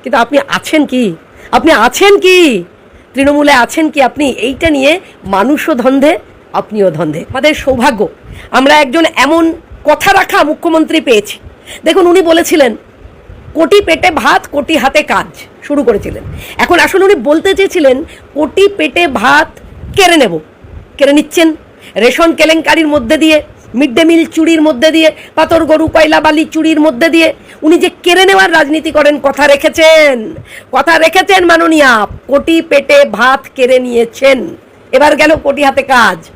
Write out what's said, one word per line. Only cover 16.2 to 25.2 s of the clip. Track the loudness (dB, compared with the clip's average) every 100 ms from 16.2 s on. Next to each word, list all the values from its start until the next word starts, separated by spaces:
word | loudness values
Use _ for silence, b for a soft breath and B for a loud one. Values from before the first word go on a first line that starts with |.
| -14 B B B
এখন | 0 0
আসলে | 0 2 2
উনি | 2
বলতে | 0 0 0
চেয়েছিলেন, | -2 -2 0 0 0 -6 B -12
"কোটি | -6 -4 0 0 0
পেটে | -4 -2 -2
ভাত | -2 0 0 0 -10 -20 -20 -8 0
কেড়ে | 2 2
নেব।" | 0 -2 -12 _ -20 -20 -20 -2
কেড়ে | 0
নিচ্ছেন | 0 0 0 0 -2 -14 -20 B -2
রেশন | -2 2 0
কেলেঙ্কারির | 2 0 0 0 0 0
মধ্যে | -2 -2 0
দিয়ে, | 2 0 -2 -20 -10 -4
মিড | -2
ডে | 2
মিল | 2 2 0
চুরির | -2 0 2
মধ্যে | 0 2 0
দিয়ে, | 2 0 -2